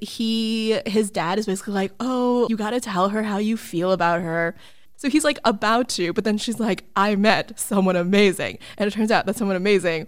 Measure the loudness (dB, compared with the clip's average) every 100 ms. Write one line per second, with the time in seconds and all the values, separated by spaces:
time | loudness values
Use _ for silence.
0 | -10 -4 -2 0 -2 -2 0 -2 0 0
1 | 0 -2 -2 -2 -2 -4 -2 -2 -2 -4
2 | -4 0 2 2 0 -2 -2 -4 -2 0
3 | 0 0 -2 -2 -2 -4 -4 -2 0 2
4 | 2 0 -2 -2 -2 -6 -16 -20 -20 -8
5 | 0 2 2 0 0 2 2 2 0 -2
6 | -2 0 0 -2 -2 -2 -2 -2 -2 0
7 | 2 4 4 2 0 -8 -2 2 2 2
8 | 2 4 4 2 -4 -8 -12 -4 -2 0
9 | 2 2 2 -2 -2 0 2 2 2 -2